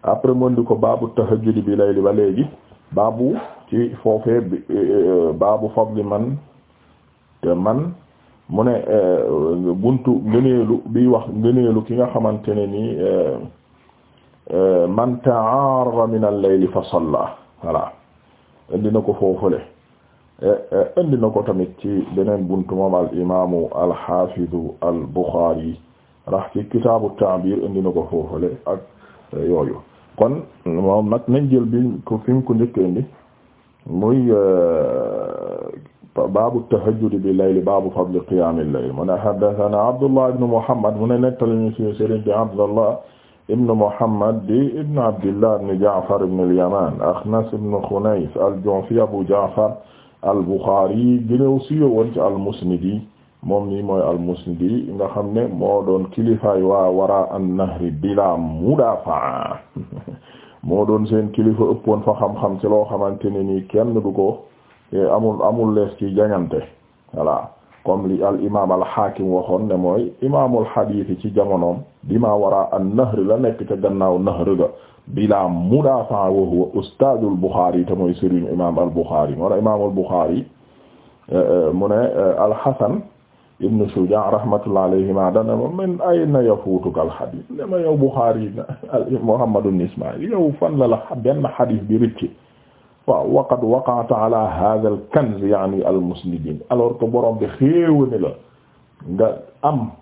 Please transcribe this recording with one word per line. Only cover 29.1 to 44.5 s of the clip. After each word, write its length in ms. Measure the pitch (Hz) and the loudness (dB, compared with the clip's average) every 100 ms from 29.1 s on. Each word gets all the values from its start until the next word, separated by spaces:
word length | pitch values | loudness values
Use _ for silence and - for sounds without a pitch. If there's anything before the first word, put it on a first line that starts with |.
| - - 71 | -20 -14 -6
eh, 80 | 80 | -2
yooyu. 300 | 87 71 76 - _ _ - | 0 -2 -6 -16 _ _ 0
Kon 240 | 117 147 147 - 87 | 0 0 -8 -12 -6
moom 420 | 82 95 101 107 | -2 2 2 2
nag 120 | 117 120 | -2 0
nañ 180 | 131 143 | 0 4
jël 140 | 131 | 2
bi 160 | 113 120 123 - | 2 0 0 -2
ko 140 | - 110 117 | -6 -4 0
fi 60 | |
mu 80 | 127 | 0
ko 120 | 127 113 | 2 0
njëkk 200 | 117 107 | 0 0
indi, 280 | 90 95 143 - _ _ _ _ _ _ - | 0 0 -6 -12 _ _ _ _ _ _ -6
muy, 320 | 87 107 131 123 | -2 2 2 4
eh, 1400 | 104 98 92 87 80 67 64 55 52 50 50 50 50 50 50 - _ - - 65 | 4 4 4 2 2 0 -2 -4 -6 -8 -8 -10 -10 -12 -14 -18 _ -10 -2 0
baabu 380 | 98 113 117 113 | 2 2 0 0
tahajjudi 480 | 107 107 110 107 101 | 0 0 0 0 0
bi 120 | 95 | 0
layli, 280 | 92 95 95 | 2 4 2
baabu 300 | 92 98 95 | 2 0 0
fadli 280 | 92 92 90 - | -2 -2 -2 0
qiyaamil 420 | 92 85 82 76 | 0 2 0 -2
layl. 180 | 67 62 | -2 -4
Mu 140 | 67 90 | -4 -2
ne 80 | 90 | 0
haddasanaa 720 | 107 101 104 104 104 104 113 | 0 0 0 2 0 2 0
Abdullah 400 | 127 135 131 131 | 0 2 2 2
ibn 140 | 127 | 0
Muhammad, 540 | 120 117 110 123 104 107 | 0 0 0 0 0 0
mu 100 | 113 | 0
ne 100 | 120 | 2
nettali 360 | 127 127 113 113 | 0 0 0 2
ñu 160 | 110 | 0
suñu 220 | 110 110 | -2 -4
sëriñ 300 | 104 107 110 107 | -2 -2 0 0
bi 60 | |
Abdullah 640 | 104 113 98 104 104 107 123 - - _ _ - | 0 -2 0 0 2 0 -2 -10 -20 _ _ -4
ibn 160 | 113 120 | 0 2
Muhammad 720 | 110 104 - 113 104 104 113 | 2 2 2 0 2 0 0
di 140 | 95 | 0